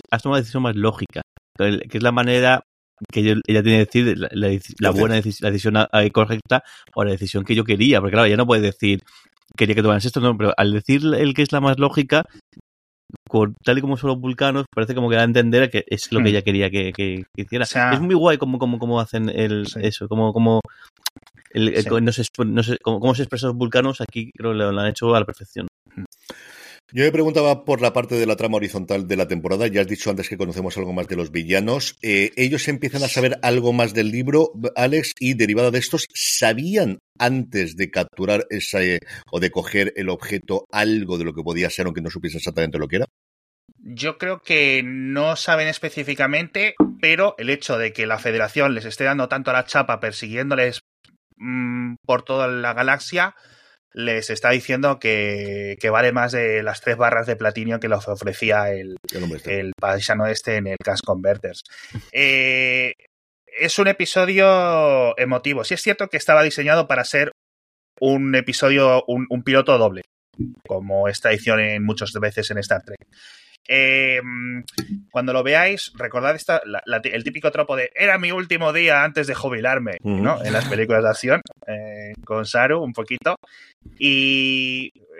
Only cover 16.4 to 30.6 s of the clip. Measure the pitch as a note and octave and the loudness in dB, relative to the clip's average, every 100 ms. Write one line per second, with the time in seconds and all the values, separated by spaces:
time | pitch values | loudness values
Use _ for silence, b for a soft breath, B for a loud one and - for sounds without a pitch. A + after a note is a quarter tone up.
16.4 | G2 G2 G2 G2 F#2 F#2 G2 F#2 F#2+ - | 2 2 2 0 -4 -4 -6 -6 -10 -12
17.4 | G2 B2 A#2+ C3 B2 B2+ F3 F3+ E3+ D3 | -6 -4 -2 2 2 2 2 4 4 4
18.4 | C3+ B2+ B2+ A#2+ A#2+ A#2 A2+ A2+ A2 - | 0 -2 -2 -2 0 0 0 -2 -2 0
19.4 | A2 G#2 G2+ A2 G#2+ - G#2 A2 A2 A2 | 0 -2 -4 -4 -4 -4 -4 0 2 4
20.4 | A2+ A2+ - B B _ - - _ _ | 4 4 0 B B _ -14 -14 _ _
21.4 | _ - A2 - G#2 A#2 A#2 A#2 A2+ - | _ 0 0 2 0 2 2 0 -2 -2
22.4 | A2+ A2 A2+ B2 - G#2+ B2 B2+ C#3 A#2+ | -2 -2 -4 -4 -2 0 0 0 -2 -4
23.4 | B2+ A#2+ A#2+ B2 C3+ B2+ A2+ A2+ A#2 - | -4 -2 0 0 -2 -6 -8 -10 -10 -8
24.4 | A2+ G#2+ G#2 G2+ G#2 G#2+ A#2 A#2 G#2 - | -4 -2 -2 0 -2 -2 2 2 0 -8
25.4 | G2+ G2 F2+ _ _ - F#2+ _ B B | -14 -12 -12 _ _ -16 -16 _ B B
26.4 | B B B B _ A#2+ D3 D#3 D#3+ D3+ | B B B B _ 0 2 4 2 4
27.4 | D3 C#3+ - C3 A#2+ B2 A#2 A#2+ A2 G#2+ | 2 2 0 2 2 0 0 0 0 0
28.4 | A2 G#2+ G2+ G2 F2 G2 F#2 F#2+ F2 F2+ | 0 0 -2 -4 -4 -4 -2 -2 0 -2
29.4 | E2+ G2 A#2 G2+ F#2+ G#2 A2 G2 F#2 F#2+ | -4 -2 0 0 0 -2 -4 -4 -6 -6
30.4 | F2+ F2+ | -6 -6